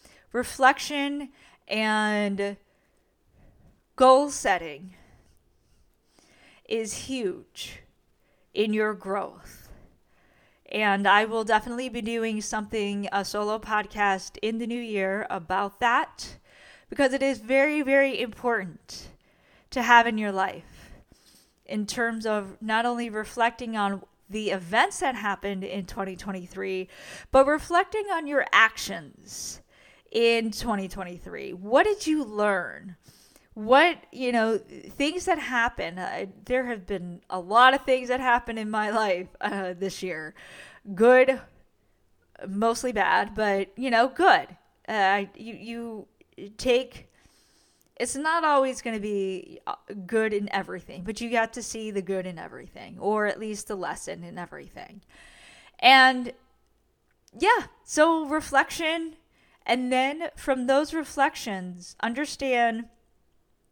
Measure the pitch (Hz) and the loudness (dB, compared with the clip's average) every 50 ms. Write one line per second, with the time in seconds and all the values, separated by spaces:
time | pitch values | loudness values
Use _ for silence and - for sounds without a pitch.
0 | _ - - - _ _ - 233 247 - - - 269 254 294 - - - 294 285 | _ -20 -20 -20 _ _ -4 -4 -4 -4 0 6 6 6 6 6 0 -6 -4 -4
1 | 277 285 285 285 294 269 - _ _ - _ _ _ - - 214 220 214 214 214 | -2 -4 -4 -6 -10 -12 -16 _ _ -20 _ _ _ -6 -4 -2 0 0 2 2
2 | 214 214 208 208 208 202 196 190 202 202 202 - _ _ _ _ _ _ _ _ | 2 0 0 0 0 -2 -2 -2 -4 -4 -6 -8 _ _ _ _ _ _ _ _
3 | _ _ _ _ _ _ _ _ - - _ _ _ - _ _ _ _ _ - | _ _ _ _ _ _ _ _ -20 -20 _ _ _ -20 _ _ _ _ _ 6
4 | 254 254 262 262 294 294 269 - - 247 190 175 165 160 147 139 185 185 185 - | 8 8 8 8 6 2 -2 -4 -2 -2 -2 -2 -4 -8 -14 -14 -16 -20 -20 -20
5 | - _ _ - _ _ _ _ _ _ _ _ _ _ _ _ _ _ _ _ | -20 _ _ -20 _ _ _ _ _ _ _ _ _ _ _ _ _ _ _ _
6 | _ _ _ _ _ _ _ _ _ - _ _ _ - 220 226 226 208 - - | _ _ _ _ _ _ _ _ _ -20 _ _ _ -6 -4 -4 -4 -6 -8 -10
7 | - - 262 262 233 185 - - - _ _ - - - - - - _ _ _ | -10 -8 -6 -4 -4 -4 -4 -6 -12 _ _ -16 -14 -14 -14 -18 -20 _ _ _
8 | _ _ _ _ _ _ _ _ _ _ - - 214 220 214 214 214 214 214 185 | _ _ _ _ _ _ _ _ _ _ -4 -2 -2 0 0 0 0 -2 -2 -6
9 | 180 190 196 202 185 - - 156 - - - - - - - - - - _ _ | -6 -6 -6 -6 -6 -8 -10 -18 -20 -20 -20 -20 -20 -20 -20 -20 -20 -20 _ _
10 | _ _ _ _ _ _ _ _ _ _ _ _ _ - - 208 214 208 196 196 | _ _ _ _ _ _ _ _ _ _ _ _ _ -8 -4 0 2 2 2 4
11 | 202 196 196 208 214 220 220 226 220 214 226 214 214 247 240 240 262 254 214 240 | 6 6 6 6 6 4 0 -2 0 2 2 2 2 0 -8 -6 -6 -6 -6 -6
12 | 220 220 233 233 226 226 220 214 202 - - 214 208 208 - 220 208 202 202 202 | -6 -4 -4 -2 -2 -2 -4 -4 -6 -6 -6 -6 -6 -4 -4 -4 -2 -2 -4 -4
13 | 202 196 - 202 196 - - 208 208 208 214 220 214 - 220 214 208 202 - 214 | -4 -4 -2 -4 -4 -2 -4 -4 -2 -2 -2 -4 -4 -2 -2 -2 -2 -2 -2 0
14 | 208 202 190 190 180 - - - - 214 226 226 240 226 233 240 240 226 214 202 | 2 2 2 0 -2 -8 -10 -6 -4 -4 -4 -4 -4 -6 -6 -6 -6 -4 -2 -2
15 | 190 190 190 208 214 - - 190 165 - 185 196 202 196 - - 247 233 240 269 | -2 0 -2 -2 -4 -6 -6 -8 -6 -4 -2 -2 -2 -2 -4 0 0 2 2 2
16 | 320 - - - - - - - _ _ _ - - - - - _ - - - | 0 -2 -6 -14 -16 -16 -16 -20 _ _ _ -20 -20 -20 -20 -20 _ -8 -2 2
17 | 277 262 254 277 262 277 269 208 214 220 262 269 269 302 302 302 285 254 269 277 | 2 2 2 2 0 0 0 -2 -2 2 4 4 4 4 2 0 0 4 4 4
18 | 277 269 262 - - 240 214 - - 247 233 220 190 180 156 - _ - - - | 4 4 2 -2 -6 -6 -6 -6 -2 -2 0 -2 -2 -6 -10 -16 _ -18 -18 -18
19 | - - - _ _ _ _ _ _ _ _ _ _ _ - 262 233 233 240 233 | -18 -18 -20 _ _ _ _ _ _ _ _ _ _ _ -4 0 4 8 8 8
20 | 233 233 233 214 220 208 196 190 190 - - - - - - - - - - - | 8 6 2 -2 -2 -2 -2 -2 -2 -2 -4 -8 -16 -20 -20 -20 -20 -20 -20 -20
21 | - _ _ _ _ _ _ _ _ _ _ _ _ - 208 214 208 208 - 254 | -20 _ _ _ _ _ _ _ _ _ _ _ _ -8 -6 -6 -4 -4 -4 -2
22 | 240 233 226 226 220 220 214 208 196 190 190 - 220 220 220 220 233 240 240 233 | -2 -2 -2 -4 -2 -2 -2 -2 -4 -6 -10 -10 -4 -2 0 0 0 0 -2 -2
23 | 240 233 208 214 214 208 - 247 233 233 233 - 247 226 220 214 202 196 196 190 | -4 -6 -6 -6 -8 -6 -2 0 0 0 0 -2 -8 -6 -4 -2 -2 -2 -2 -4
24 | - - _ _ _ - 196 220 214 202 180 190 180 165 190 226 285 392 - - | -8 -14 _ _ _ -10 -8 -6 -4 -2 -4 -4 -4 0 2 2 2 2 0 -2
25 | 370 285 247 214 208 208 196 - - 202 202 190 190 - - 202 185 - - - | -4 -4 -2 -2 -4 -4 -4 -4 -4 -6 -6 -6 -6 -8 -8 -8 -8 -8 -8 -8
26 | 196 190 185 180 - 208 190 185 175 180 - 185 190 190 190 185 185 - - - | -8 -8 -8 -10 -10 -8 -8 -8 -10 -12 -10 -8 -6 -6 -4 -6 -6 -8 -12 -20
27 | - - - - - - - 262 269 269 302 311 - - 349 349 392 - - 427 | -20 -18 -18 -18 -4 4 6 6 6 6 4 0 0 0 2 2 2 2 -2 -6
28 | 403 403 370 330 320 285 294 277 - - - 202 226 220 - - - - 196 175 | -4 -2 -4 -4 -4 -2 -2 -2 0 4 6 6 6 6 4 0 -10 -8 -8 -10
29 | 151 139 - - - - - - - - - - - _ _ _ _ _ _ _ | -12 -16 -20 -20 -20 -18 -16 -14 -14 -14 -14 -16 -20 _ _ _ _ _ _ _
30 | _ _ - 220 233 233 233 226 226 220 208 - - 240 214 196 196 185 - 196 | _ _ 0 2 4 4 4 2 0 -2 -4 -6 -4 -4 -4 -4 -4 -6 -8 -10
31 | 185 175 175 175 - 185 175 170 - 135 - 180 190 202 226 277 370 427 415 403 | -10 -10 -12 -14 -14 -14 -12 -12 -10 -10 -12 -10 -2 4 4 6 6 4 2 0
32 | - 311 311 302 277 214 214 208 208 208 196 185 170 120 73 73 - 196 175 - | 0 0 0 0 -2 -2 -2 0 2 2 2 0 -2 -4 -10 -14 -16 -16 -18 -18
33 | _ - - _ _ _ _ _ _ _ - 220 208 214 247 277 311 349 320 - | _ -20 -20 _ _ _ _ _ _ _ -14 -6 2 6 6 8 8 6 4 -2
34 | - - - 233 262 247 240 233 220 220 226 196 - - - - - - 202 - | -8 -16 -10 -6 -2 0 2 2 2 2 0 -2 -4 -8 -20 -20 -20 -12 -4 -2
35 | 277 294 330 359 349 - 349 302 196 - 254 240 233 240 240 - 185 165 175 185 | -2 -2 -2 -2 -2 -2 -2 -2 -2 -2 -2 0 0 0 -2 -4 -8 -8 -8 -8
36 | 180 - - 160 196 196 196 - - - 247 254 262 247 240 214 180 - 208 185 | -8 -8 -6 -8 -8 -10 -12 -14 -8 -4 -2 -2 -2 -4 -6 -8 -8 -8 -8 -8
37 | 175 180 175 - _ - - 185 175 180 202 226 247 262 269 277 269 - 262 262 | -8 -10 -14 -14 _ -10 -8 -8 -4 2 6 8 8 8 8 6 2 2 0 0
38 | 254 247 247 254 262 254 240 247 247 - 226 220 220 214 208 214 214 214 214 226 | 0 0 -2 0 2 2 2 2 2 -2 -8 -8 -6 -4 -4 -2 -2 0 0 0
39 | 214 208 185 175 185 175 - - - 208 202 196 190 180 185 175 190 190 180 - | 0 0 0 -2 -4 -8 -10 -8 -6 -6 -4 -4 -6 -6 -6 -6 -6 -8 -6 -6
40 | - 185 170 156 156 156 - - - - - - - - - - - 196 202 175 | -8 -8 -8 -8 -10 -12 -16 -18 -20 -20 -20 -20 -20 -20 -20 -20 -16 -8 -2 4
41 | 220 240 254 254 254 254 262 240 - - _ _ _ _ _ _ _ _ _ _ | 6 8 8 8 8 6 4 -2 -4 -14 _ _ _ _ _ _ _ _ _ _
42 | _ _ _ _ _ _ _ - - 190 190 202 220 233 233 233 - 254 240 214 | _ _ _ _ _ _ _ -16 -14 -10 -4 -2 0 0 0 0 -2 -2 0 2
43 | 190 160 - 180 190 208 214 208 214 208 196 196 196 - - - 254 269 233 226 | 2 4 4 2 2 0 -2 -2 0 0 0 0 -2 -4 -6 -6 -4 2 4 4
44 | 240 262 262 - 339 370 240 165 139 - - - _ _ _ _ _ - 214 214 | 4 4 2 4 6 6 6 6 4 -2 -14 -20 _ _ _ _ _ -6 -2 2
45 | 196 190 196 208 202 - - - 214 226 233 - - 226 233 233 233 233 226 214 | 2 4 2 2 0 -4 -10 -16 -16 -16 -16 -14 -14 -12 -10 -10 -10 -10 -10 -12
46 | - - _ _ _ _ _ - - 202 220 - - 254 240 247 262 254 - - | -14 -18 _ _ _ _ _ -18 -16 -16 -12 -4 2 2 4 4 2 0 -8 -20
47 | - _ _ _ _ _ _ _ _ _ _ _ _ _ _ _ _ _ _ - | -20 _ _ _ _ _ _ _ _ _ _ _ _ _ _ _ _ _ _ -6
48 | - 240 - 262 294 320 320 339 320 311 294 277 269 262 254 - - 247 226 214 | -6 -4 -4 -4 -2 0 0 2 2 4 4 4 4 2 0 -4 -6 -6 -6 -4
49 | 196 214 208 202 196 190 190 185 - - - - - - - - _ - 202 208 | -4 -4 -2 -2 -2 -2 -4 -6 -10 -14 -18 -14 -10 -10 -10 -10 _ -14 -14 -14
50 | 185 175 - 220 220 220 214 202 208 202 - 196 185 185 180 185 - - - - | -8 -2 0 0 2 2 0 -2 -2 -2 -4 -4 -4 -6 -10 -14 -14 -14 -16 -12
51 | 175 196 220 208 240 233 233 233 226 226 226 247 214 - - 220 220 214 208 202 | -10 -10 -8 -8 -6 -2 0 0 0 -2 -4 -8 -10 -10 -10 -10 -8 -6 -6 -4
52 | 185 170 190 190 180 185 180 165 170 165 - 127 120 - - - - - - - | -4 -4 -4 -4 -4 -6 -8 -12 -12 -14 -14 -16 -18 -18 -18 -18 -18 -18 -12 -6
53 | - 196 214 214 208 208 - - 220 220 214 202 - - 220 190 180 151 160 - | -2 0 0 0 0 0 -2 -4 -6 -8 -8 -8 -8 -8 -8 -6 -6 -6 -8 -8
54 | - - 165 170 170 175 175 175 175 - - 147 156 180 - - - - - 196 | -10 -10 -10 -10 -12 -14 -12 -12 -12 -12 -14 -16 -18 -18 -18 -18 -18 -18 -18 -20
55 | - _ - - - - - - - - - - - - _ - - 240 262 269 | -20 _ -20 -20 -20 -20 -20 -20 -20 -20 -20 -20 -20 -20 _ 2 6 8 10 10
56 | 262 262 262 254 247 233 - - _ _ _ _ _ _ _ _ _ _ _ _ | 8 8 6 2 -2 -8 -10 -14 _ _ _ _ _ _ _ _ _ _ _ _
57 | _ _ _ _ _ _ - - - 403 466 440 - - - _ _ - - - | _ _ _ _ _ _ -8 0 4 4 4 4 2 -4 -12 _ _ -4 2 4
58 | 302 339 330 320 311 277 294 311 285 - - 269 269 - - - 339 311 320 339 | 4 4 4 2 0 -2 -4 -4 -2 0 2 2 2 2 0 -4 -2 -2 -2 -2
59 | 330 320 311 - _ _ _ _ _ _ _ _ - - 240 247 254 247 254 254 | -4 -8 -10 -14 _ _ _ _ _ _ _ _ -4 -2 -2 0 0 0 0 2
60 | 262 269 294 320 339 - - - - - 262 262 247 240 269 277 311 294 - 320 | 2 0 -2 -4 -8 -10 -10 -6 -4 -2 -2 0 0 2 2 2 2 0 -2 -6
61 | 294 - - - 277 302 311 - - 240 202 190 180 180 180 175 175 - - - | -6 -6 -2 0 0 0 0 -4 -8 -6 -6 -6 -8 -10 -12 -14 -16 -20 -10 -6
62 | - 226 240 247 302 285 - - 277 269 254 240 240 233 226 226 240 - _ _ | -6 -4 -4 -4 -6 -6 -6 -6 -2 0 2 2 2 2 0 -2 -6 -12 _ _
63 | _ _ _ _ _ _ _ _ _ _ _ _ _ _ | _ _ _ _ _ _ _ _ _ _ _ _ _ _